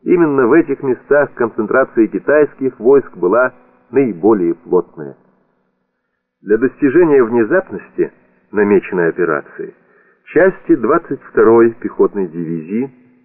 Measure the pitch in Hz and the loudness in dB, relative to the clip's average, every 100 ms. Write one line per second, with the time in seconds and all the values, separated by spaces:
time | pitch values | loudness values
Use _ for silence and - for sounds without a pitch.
0 | - 175 160 139 120 156 156 135 139 120 | 0 2 2 2 2 2 0 -4 -4 -6
1 | _ 143 147 - 117 - 107 107 104 - | _ 0 0 -4 -6 -4 -2 -2 -2 0
2 | 107 95 - 147 143 - 135 - 110 139 | -2 -2 -2 0 0 -2 -8 -2 2 2
3 | - 90 107 113 127 _ _ _ _ 135 | 0 -6 -2 0 -2 _ _ _ _ -2
4 | 131 87 101 110 85 85 - 90 - - | -2 0 0 2 0 -4 -2 -2 -2 -12
5 | 71 67 _ _ _ _ _ _ _ _ | -16 -18 _ _ _ _ _ _ _ _
6 | _ _ _ _ 95 107 127 - 143 160 | _ _ _ _ -4 -2 -2 -2 0 2
7 | 170 139 113 120 110 180 185 95 - - | 4 2 2 0 0 -2 -4 -16 -14 -6
8 | 78 _ _ _ _ 101 101 98 - 92 | -6 _ _ _ _ -2 2 2 0 -2
9 | 85 82 82 73 - - - _ _ _ | -2 -2 -4 -4 -8 -16 -16 _ _ _
10 | _ _ _ 151 190 190 - 160 110 170 | _ _ _ 0 0 -2 -2 -2 0 -2
11 | - 139 - - 110 113 113 113 101 - | -4 -14 -6 0 4 6 4 0 -12 -2
12 | 95 101 90 82 82 82 80 107 135 _ | -2 -2 -8 -8 -8 -8 -6 -6 -6 _
13 | _ _ | _ _